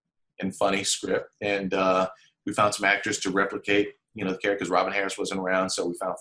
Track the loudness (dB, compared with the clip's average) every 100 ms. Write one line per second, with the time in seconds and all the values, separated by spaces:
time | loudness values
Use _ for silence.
0 | _ _ _ -8 -6 -2 0 0 -2 -2
1 | 0 -2 -4 -6 -2 0 0 2 4 4
2 | 2 -4 _ _ -4 2 2 2 2 2
3 | 0 -4 0 0 0 -2 0 2 2 -4
4 | _ -6 -4 -2 -2 -2 0 2 2 0
5 | -2 -4 -4 -4 0 0 0 -2 -4 -4
6 | -4 0